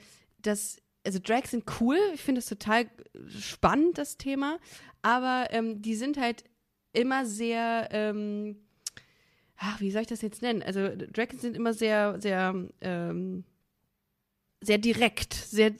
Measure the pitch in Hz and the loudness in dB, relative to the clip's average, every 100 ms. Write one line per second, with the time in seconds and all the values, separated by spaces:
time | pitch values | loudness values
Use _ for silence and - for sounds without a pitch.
0 | - - _ _ 208 208 - - _ _ | -10 -20 _ _ -2 -2 -4 -10 _ _
1 | 202 190 190 240 - 240 - - 233 320 | -4 -2 2 0 0 -4 -4 0 4 4
2 | 403 302 - 254 - 208 214 226 226 - | 4 0 0 0 -2 -6 2 2 2 -6
3 | - - 65 208 - - - 240 339 311 | -20 -18 -16 -12 -12 2 4 6 4 2
4 | 285 - 277 277 277 339 - - - - | -4 -6 -4 -2 -2 -4 -8 -20 -20 -2
5 | 220 247 254 254 247 226 226 208 214 214 | 2 2 2 0 0 0 -2 -2 -4 -2
6 | 262 285 240 226 - _ _ _ _ - | -2 0 0 -2 -10 _ _ _ _ 0
7 | 254 269 240 208 233 226 233 226 220 214 | 2 2 0 -2 -2 0 0 0 0 0
8 | 214 208 208 208 208 208 _ _ - - | 0 -2 -4 -4 -6 -10 _ _ -16 -16
9 | - _ _ _ _ - 196 214 196 208 | -20 _ _ _ _ -8 -8 -2 -2 0
10 | 226 226 214 - 247 220 - 196 196 185 | -2 -4 -6 -4 -2 0 -2 0 -2 -2
11 | - - 247 254 240 220 233 220 220 214 | -6 -4 -4 -4 -6 -2 -2 2 2 4
12 | 208 185 202 185 185 190 185 - 185 175 | 2 0 0 2 2 0 -6 -8 -6 -4
13 | 170 170 185 185 - _ _ _ _ _ | -4 -4 -4 -8 -12 _ _ _ _ _
14 | _ _ _ _ _ _ 202 214 233 220 | _ _ _ _ _ _ 2 2 4 4
15 | 233 - - - - 208 214 | 2 0 -6 -8 -2 4 4